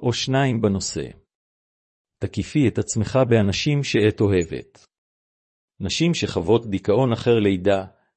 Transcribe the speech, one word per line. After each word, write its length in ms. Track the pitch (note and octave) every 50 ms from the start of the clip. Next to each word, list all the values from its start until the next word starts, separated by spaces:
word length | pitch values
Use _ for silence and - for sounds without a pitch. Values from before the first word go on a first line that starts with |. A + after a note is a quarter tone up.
או 100 | - B2
שניים 480 | A#2+ - - C3+ C3 C3+ C#3 C3 A#2 A2+
בנושא. 460 | A2 G2+ G2 F#2 - - - D#2 C2+ A1+ - - _ _ _ _ _ _ _ _ _ _ _ _ _ _ _ _ _ _ _ _
תקיפי 500 | G2+ F#2 - G2+ F2+ - - D3+ C3+ G2+
את 100 | - -
עצמך 400 | - - - A2+ G2+ - - C3 - B2+
באנשים 560 | A#2 A2+ G2+ G2 F#2 - - D3+ D3 C#3+ C3+
שאת 360 | - - G#2+ G#2 G#2+ - -
אוהבת. 680 | A2 G2+ G2 F2+ D#2+ D2 C#2 A#1+ - - _ - _ _ _ _ _ _ _ _ _ _ _ _ _ _ _ _ _ _ _ -
נשים 340 | G2 F2+ - - D#3+ F3 E3
שחוות 520 | - G#2 - - F#2+ E2 F2+ A2+ A#2 A#2
דיכאון 460 | G#2+ F#2+ F#2 - G#2 G2+ B2 C3+ B2
אחר 260 | A2+ G2+ - B2 A#2 A2+
לידה, 480 | G#2 G2 G2 F2+ F2+ G2+ G2 F#2+ F#2+ F#2 - _ _ _ _